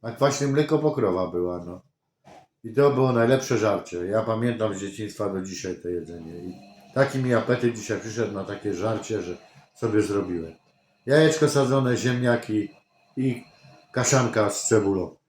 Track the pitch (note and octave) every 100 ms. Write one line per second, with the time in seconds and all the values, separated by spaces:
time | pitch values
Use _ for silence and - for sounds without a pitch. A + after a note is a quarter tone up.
0 | A#2 A2+ C#3 C#3 C#3+ C3+ D3+ D#3 D3+ C#3+
1 | G#2+ F2+ F2+ F2 F2+ F2+ F2 F2+ _ _
2 | _ _ _ - _ _ A2+ A2 C#3+ B2+
3 | C3 A#2+ A#2 C3 - A#2 G#2+ F#2+ - F2
4 | F2+ G#2+ A2 A2 A#2+ G#2+ G#2+ F#2+ G2 F#2+
5 | G#2+ - G2+ G2 F#2 F2+ F#2+ F2 F2 F2
6 | D#2+ E2+ D#2+ E2+ F2+ - - - - -
7 | C3+ C3 B2+ A#2 A#2 B2 B2 A2+ - G#2+
8 | A2+ G#2+ G#2+ G2+ F#2+ G2+ G#2+ F2 G#2 A2
9 | - G#2+ F2+ F2 - - _ _ A2+ G#2+
10 | G2 G2+ F2+ F2 D#2+ - _ _ _ _
11 | - C#3+ D#3 D#3 D3 C#3+ C3 C3+ B2+ A#2+
12 | B2+ B2 B2 A#2+ - G#2+ G2+ - _ _
13 | _ - C3 A#2+ - _ - - _ -
14 | A#2+ C3+ A#2+ A2+ G#2 - - A2 G2+ F#2+
15 | F2 -